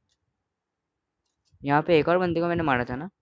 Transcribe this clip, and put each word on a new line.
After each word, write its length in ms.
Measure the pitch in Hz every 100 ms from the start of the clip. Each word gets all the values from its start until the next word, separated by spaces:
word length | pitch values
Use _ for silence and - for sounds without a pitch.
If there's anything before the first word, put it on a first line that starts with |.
| _ _ _ _ _ _ _ _ _ _ _ _ _ _ _ _
यहाँ 180 | 139 147
पे 160 | 165 160
एक 100 | 156
और 100 | 180
बंदे 220 | 180 165
को 60 | 170
मैंने 160 | 170
मारा 220 | 156 123
था 120 | 123 127
ना? 140 | 185 -